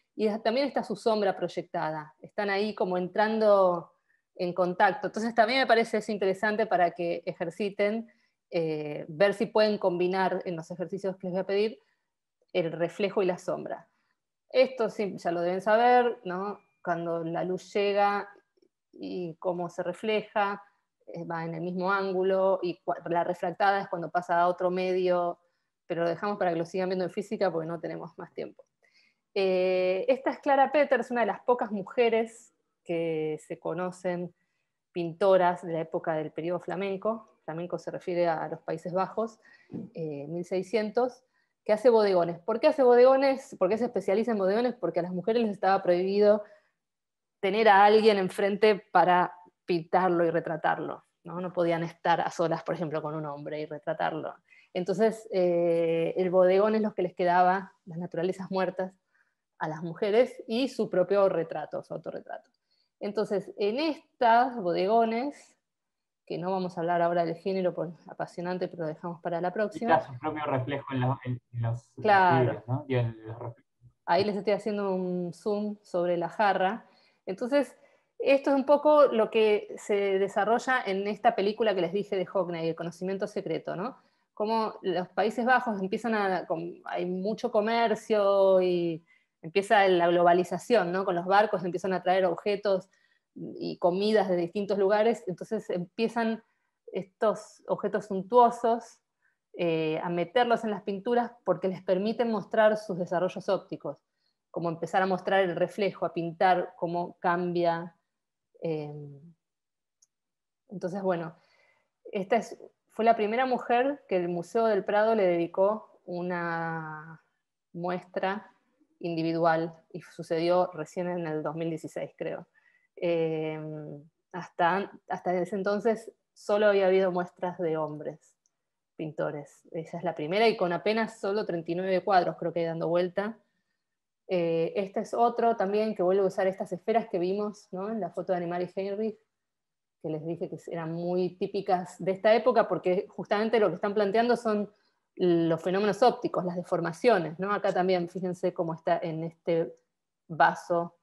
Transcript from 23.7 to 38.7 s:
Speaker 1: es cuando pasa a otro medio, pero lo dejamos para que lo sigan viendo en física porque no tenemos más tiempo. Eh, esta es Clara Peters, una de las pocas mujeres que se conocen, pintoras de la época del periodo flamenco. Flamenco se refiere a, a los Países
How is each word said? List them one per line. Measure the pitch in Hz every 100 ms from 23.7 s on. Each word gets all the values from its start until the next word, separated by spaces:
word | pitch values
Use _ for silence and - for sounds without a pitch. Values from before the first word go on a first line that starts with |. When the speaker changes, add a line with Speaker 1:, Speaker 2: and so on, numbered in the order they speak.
| 196
Speaker 1:
es | 190
cuando | 175 160
pasa | 180 175 170
a | 175
otro | 180 180
medio, | 185 185 185 180 175 175 170 _ _ _ _ -
pero | 165
lo | 170
dejamos | 170 208 202
para | 180
que | 165
lo | 170
sigan | 185 185
viendo | 190
en | 175
física | 208 - 220 185
porque | 165 165
no | 170
tenemos | 165 165 165 -
más | 175
tiempo. | - 151 - - _ _ _ _ _ _
Eh, | 202 190 185 185 185 185 190 -
esta | 254 311
es | 247
Clara | 294 277 269
Peters, | 302 277 247 226
una | 240
de | 214
las | 190
pocas | - 247 226
mujeres | 208 190 - 233 226 226 - - _ _ _
que | - 170 165 160 156 151 -
se | 170
conocen, | 165 165 180 175 180 175 175 - _ _ _ _ _
pintoras | 175 170 160 196 190 175 180 180
de |
la | 160
época | 165 175 170
del | 156 156
periodo | - 165 175
flamenco. | - 175 196 196 214 226 - _
Flamenco | - 160 175 165
se | -
refiere | 160 - 175 175
a, | 156
a | 156
los | 170
Países | -